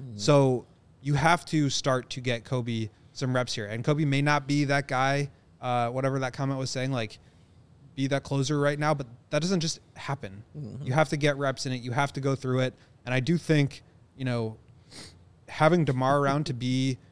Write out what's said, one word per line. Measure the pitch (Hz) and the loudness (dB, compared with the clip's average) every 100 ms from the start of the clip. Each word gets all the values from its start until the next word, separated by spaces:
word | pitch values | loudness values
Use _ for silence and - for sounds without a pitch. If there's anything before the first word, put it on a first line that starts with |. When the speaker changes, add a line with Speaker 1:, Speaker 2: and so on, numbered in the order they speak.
Speaker 1:
Mm-hmm. | 131 104 | -14 -2
Speaker 2:
So | 107 143 135 123 - _ _ - | 4 6 6 2 -4 _ _ -10
you | 135 | -2
have | 143 160 175 - | 2 4 2 2
to | 160 139 | 0 0
start | - 143 127 - | 0 0 -2 -2
to | - | -6
get | 123 117 | -4 -4
Kobe | - 127 120 113 107 - - | -2 -4 -2 -4 -4 -10 -18
some | - 127 | -6 -2
reps | 127 123 | 0 -2
here. | - 104 | -4 -6
And | 113 | -4
Kobe | 123 147 | 0 0
may | 147 135 | 2 2
not | 143 147 135 | 4 2 2
be | 143 139 | 0 2
that | 139 135 | 0 0
guy, | 131 135 143 139 - _ - | 0 2 0 -2 -8 _ -10
uh, | 127 123 120 | -2 0 0
whatever | 127 135 135 | 0 0 0
that | 127 | -2
comment | 123 135 135 | -2 -4 -2
was | 131 | -4
saying, | 131 131 | -4 -2
like, | 127 110 - - - - - - - - | -2 -4 -8 -20 -20 -20 -20 -20 -20 -12
be | - 135 | -4 -2
that | 139 | -2
closer | - 139 131 147 | -2 -2 0 2
right | 143 147 | 2 2
now, | 151 | 0
but | 147 120 - - | 0 -4 -16 -4
that | 147 | -2
doesn't | 170 190 | 0 0
just | 156 - _ | -2 -6 _
happen. | - - 139 101 98 - 147 | -12 -8 -8 -8 -14 -16 -14
Speaker 1:
Mm-hmm. | 120 110 135 | -12 -8 -2
Speaker 2:
You | |
have | 131 156 | 2 2
to | 156 | 2
get | 143 139 | 2 2
reps | 139 131 135 | -2 -2 -4
in | |
it. | 127 | -6
You | 120 | -4
have | 120 143 | -2 -2
to | - | -2
go | 135 | -2
through | 135 131 127 | -2 0 0
it. | 131 - - _ | 0 -4 -20 _
And | 123 | -4
I | 127 | -2
do | 123 170 | 2 0
think, | - 151 139 - - - - - | 4 4 2 -2 -20 -20 -20 -8
you | |
know, | 131 120 113 110 - - - - - - - - - | -4 -2 -4 -8 -20 -20 -20 -20 -20 -20 -20 -20 -10
having | - 156 175 | 2 4 4
DeMar | 143 127 131 143 | 2 2 2 2
around | 139 143 143 | 2 0 -2
to | |
be | 123 123 127 131 127 - | -4 -2 0 0 -2 -10